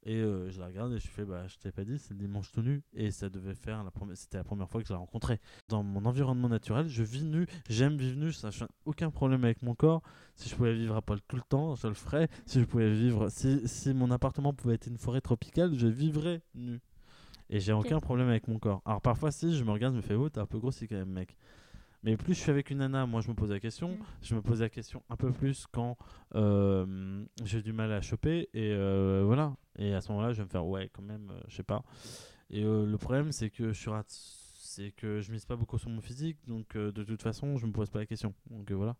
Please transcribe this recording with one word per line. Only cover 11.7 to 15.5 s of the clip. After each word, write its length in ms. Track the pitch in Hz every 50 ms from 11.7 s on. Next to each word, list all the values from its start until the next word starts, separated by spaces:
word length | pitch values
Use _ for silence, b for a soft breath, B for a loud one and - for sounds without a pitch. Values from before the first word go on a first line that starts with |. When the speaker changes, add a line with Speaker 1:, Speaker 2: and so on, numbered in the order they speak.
| 147
Speaker 1:
je 120 | 120 - 113
le 60 | 104
ferais. 340 | - - - - 147 165 156 B B B
Si 140 | B - 131
je 60 | 123
pouvais 260 | - - 120 113 107 107
vivre, 360 | 107 117 123 117 107 107 98
si, 360 | - - - 131 135 143 113
si 280 | 123 - - - 139 135
mon 180 | 131 127 123
appartement 420 | 123 123 - 135 127 - 139 143 143
pouvait 220 | 127 - 120 117
être 120 | 113 - -
une 100 | 120 113
forêt 240 | - - 117 135
tropicale, 520 | - - 123 117 - -